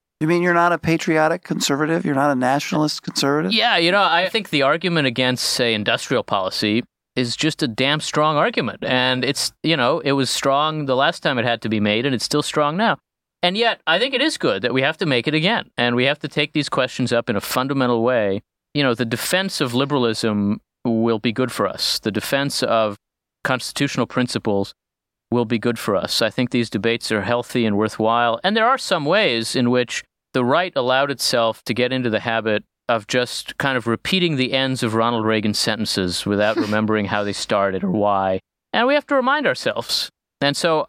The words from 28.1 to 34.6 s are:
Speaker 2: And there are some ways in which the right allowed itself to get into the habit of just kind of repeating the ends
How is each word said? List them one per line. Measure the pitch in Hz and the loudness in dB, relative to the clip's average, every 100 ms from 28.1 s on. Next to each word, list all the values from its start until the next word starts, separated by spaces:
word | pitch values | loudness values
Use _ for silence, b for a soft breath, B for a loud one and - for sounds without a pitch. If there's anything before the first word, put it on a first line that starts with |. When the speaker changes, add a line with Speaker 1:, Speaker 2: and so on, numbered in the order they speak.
| 117 120 113 | 2 2 0
Speaker 2:
And | 185 220 | 0 0
there | 220 | 0
are | 262 | 0
some | - 175 143 | 0 -2 2
ways | 190 202 117 113 135 | 2 2 0 -2 0
in | 120 | 2
which | 123 123 - - _ _ | 2 0 -6 -10 _ _
the | 131 123 | -2 2
right | 151 185 143 | 2 0 -2
allowed | 123 131 143 | 0 2 2
itself | 135 - 123 113 107 - | -2 0 2 0 -2 -6
to | |
get | 107 123 | 0 0
into | 131 120 | 0 0
the | 107 | 0
habit | 120 113 110 104 - _ - | 0 -2 0 -2 -4 _ -2
of | 117 104 | -2 0
just | 127 120 - - - | -2 -2 -6 -10 -4
kind | 139 131 | -2 0
of | 117 | -2
repeating | 113 - 190 175 143 | -4 0 0 0 0
the | 127 | 0
ends | 131 | 0